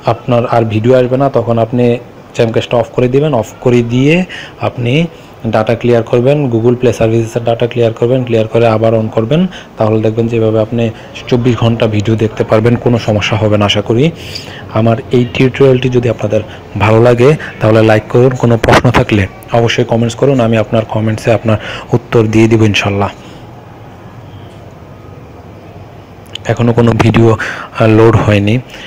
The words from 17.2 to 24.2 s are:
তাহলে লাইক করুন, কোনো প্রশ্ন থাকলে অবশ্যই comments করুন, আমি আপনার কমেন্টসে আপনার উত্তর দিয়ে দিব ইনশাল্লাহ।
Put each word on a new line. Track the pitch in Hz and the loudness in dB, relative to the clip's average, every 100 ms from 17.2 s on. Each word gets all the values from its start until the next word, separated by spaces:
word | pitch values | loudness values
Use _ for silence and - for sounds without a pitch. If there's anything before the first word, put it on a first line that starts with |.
| 131 156 - - | 4 2 -4 -4
তাহলে | 110 113 | 2 4
লাইক | 110 107 - | 4 2 2
করুন, | 123 131 | 2 2
কোনো | 127 120 113 | 2 0 2
প্রশ্ন | - 120 123 | 2 2 2
থাকলে | - 123 104 95 - - | 0 0 0 -2 -8 -4
অবশ্যই | 117 113 - | 0 0 0
comments | 120 117 117 | -2 0 -2
করুন, | - 135 131 | 0 0 2
আমি | 113 113 | 2 0
আপনার | 104 113 | 0 -2
কমেন্টসে | 110 110 110 110 120 | -2 -4 -4 -2 0
আপনার | 107 113 107 - - - | 0 0 -2 -4 -12 -4
উত্তর | 123 - 120 110 | -4 0 0 2
দিয়ে | 110 113 | 4 4
দিব | 113 | 4
ইনশাল্লাহ। | 107 98 101 101 98 - - - - - - - - - - - | 2 0 -2 -2 -4 -8 -20 -20 -20 -20 -20 -20 -20 -20 -20 -20